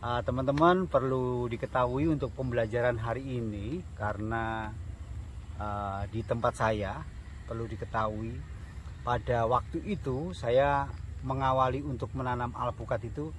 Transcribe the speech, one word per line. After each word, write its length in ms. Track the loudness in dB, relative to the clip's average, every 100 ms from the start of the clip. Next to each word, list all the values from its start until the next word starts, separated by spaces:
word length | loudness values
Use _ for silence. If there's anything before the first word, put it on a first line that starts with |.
Ah, 160 | 0 0
teman-teman 640 | 0 0 2 6 8 8
perlu 640 | 6 4 4 2 2 0 0
diketahui 640 | -2 0 2 2 4 2
untuk 240 | 2 0 -2
pembelajaran 640 | 0 2 2 4 2 2
hari 400 | -2 -2 -2 -4
ini, 400 | -2 -4 -4 -6 -6 -4
karena, 800 | -4 -2 -2 -2 -2 -4 -6 -8 -10 -10 -10 -10 -10 -10 -12 -8
eh, 480 | -4 -4 -4 -4 -4
di 80 | -4 -2
tempat 320 | 2 2 2
saya 480 | 2 2 0 -4 -8 -10 -12 -12 -8
perlu 240 | -6 -4
diketahui, 640 | -6 -4 0 0 0 -6 -6 -10 -10 -12 -12 -12 -8
pada 480 | -2 -2 2 2 4
waktu 320 | 2 2 -6 -2 -2
itu 400 | -2 -2 -2 -4
saya 560 | 4 6 6 4 2 -4 -8 -6
mengawali 640 | -4 2 4 6 4 2 -2
untuk 240 | -4 -4 -2
menanam 320 | -2 0 -2
alpukat 480 | -2 -4 -4 -2 -2 -2
itu 240 | -6 -6